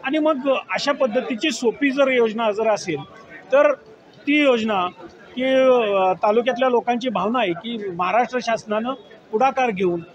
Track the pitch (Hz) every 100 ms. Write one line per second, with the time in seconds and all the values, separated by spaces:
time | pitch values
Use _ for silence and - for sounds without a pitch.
0 | 269 311 311 294 269 254 - 220 277 285
1 | 262 233 - 233 320 247 240 208 285 269
2 | 269 254 226 214 226 208 226 202 185 151
3 | - - - - - 269 294 269 - -
4 | - - - 294 285 240 220 196 180 -
5 | - - - 247 262 262 262 247 214 196
6 | 185 180 214 220 240 247 254 240 240 240
7 | 254 196 196 254 202 170 226 233 202 175
8 | 180 214 226 254 233 220 220 214 233 269
9 | - - - 220 269 262 254 190 185 175
10 | 165